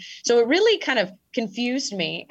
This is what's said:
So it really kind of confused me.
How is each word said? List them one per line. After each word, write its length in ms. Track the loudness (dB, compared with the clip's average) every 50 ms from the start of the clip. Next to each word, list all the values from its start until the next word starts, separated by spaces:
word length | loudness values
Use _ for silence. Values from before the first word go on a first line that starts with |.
| -8 -16 -14 -6 0
So 160 | 2 4 4
it 80 | 4 4
really 320 | 4 4 4 4 2 2
kind 180 | 0 -2 0 0
of 140 | 0 -2 -4 -14 _ _ -6
confused 600 | -4 -4 -4 -4 -4 -2 -2 -2 -2 -4 -4 -4
me. 320 | -4 -4 -4 -4 -6 -4 -2